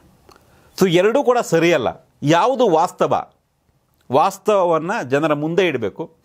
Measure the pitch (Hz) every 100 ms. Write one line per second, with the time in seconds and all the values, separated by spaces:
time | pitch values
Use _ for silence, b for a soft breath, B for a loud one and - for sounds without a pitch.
0 | _ _ _ _ b b b - 190 170
1 | 202 240 262 247 - 165 170 156 104 82
2 | _ - 139 165 220 262 240 160 175 -
3 | 160 104 - _ _ _ _ _ _ _
4 | - 131 185 190 - 208 175 160 165 226
5 | 143 139 156 147 151 170 180 131 104 -
6 | 160 _